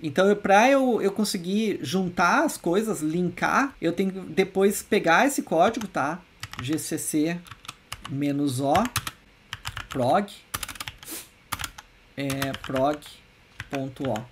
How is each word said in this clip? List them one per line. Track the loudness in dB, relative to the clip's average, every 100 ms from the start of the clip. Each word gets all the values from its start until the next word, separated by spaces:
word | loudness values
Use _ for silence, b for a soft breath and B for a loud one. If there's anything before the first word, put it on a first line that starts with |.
Então, | -4 2 4
eu, | 4
pra | 6 6 8
eu, | 6 4 2
eu | 0
conseguir | 0 -2 -2 -2 0 0 -2
juntar | -2 -2 -2 2 2 4 2
as | 0
coisas, | 0 0 0 -2
linkar, | -2 0 -2 -2 0 2 0 -2
eu | -2
tenho | 0 -2
que | -4
depois | -4 0 0 2 2 2
pegar | 0 0 4 4 4
esse | 2
código, | 0 2 4 2 -6
tá? | -4 -4 -4 -12 _ -16 -10
G | -4 -4
C | -4 -6
C | -2 0 0 -2 -10 -18 -18 -20 _ -16 -8
menos | -4 -2 0 0 0
O, | 2 2 0 -4 -8 -14 _ _ _ -14 -12 -14 -10
prog, | -2 2 2 0 -10 -14 -12 -12 -12 -14 -14 -16 -16 -16 _ _ -10 -10 -12 -20 _ _ -8
é, | -4 -4 -4 -6
prog | -4 0 0 0 -8 -20 -20 _ _ -16 -8
ponto | -6 -8 -6 -4
O | -4 -6